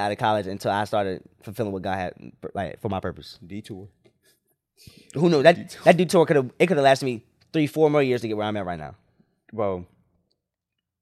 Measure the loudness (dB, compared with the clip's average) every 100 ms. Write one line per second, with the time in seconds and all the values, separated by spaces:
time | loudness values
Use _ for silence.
0 | -2 0 0 0 -2 -6 -2 -2 0 -2
1 | -2 -6 -12 _ -14 -6 -6 -4 -6 -6
2 | -6 -10 -18 -16 -12 -8 -8 -8 -6 -4
3 | -6 -8 -14 -20 -16 -16 -14 -16 -18 _
4 | _ _ _ _ _ _ _ _ -20 -20
5 | -12 0 2 6 6 4 0 0 4 4
6 | 4 4 4 2 0 0 0 4 4 4
7 | 2 -6 -10 _ _ -2 -2 2 2 4
8 | 2 0 -2 -4 -4 -4 -6 -8 -10 -16
9 | _ _ _ _ _ -6 -4 -4 -8 _
10 | _ _ _ _ _ _ _ _ _ _